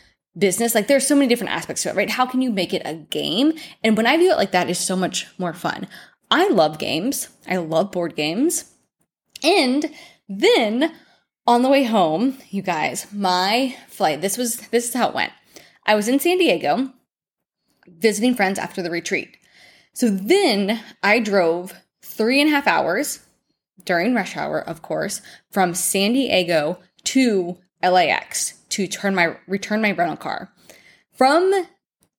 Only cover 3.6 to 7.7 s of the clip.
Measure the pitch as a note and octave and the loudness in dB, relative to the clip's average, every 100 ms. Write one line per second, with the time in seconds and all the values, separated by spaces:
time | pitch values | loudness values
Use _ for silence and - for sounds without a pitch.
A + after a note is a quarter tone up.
3.6 | - - A3 G#3+ A3+ D#4 F4+ - G3 F3+ | -8 -4 0 2 2 4 4 4 2 0
4.6 | F3 F3+ - F#3 F3+ - - - F3+ E3+ | 0 -2 -2 -2 -2 -4 -10 -8 -8 -6
5.6 | - - - - - _ _ B3 G4 A#3 | -6 -6 -10 -16 -20 _ _ 2 4 4
6.6 | D#3 D#3 - C#3 G#3+ C#4 - _ - F#3 | 2 0 -4 -2 -2 -4 -8 _ -6 -4
7.6 | E3 | 0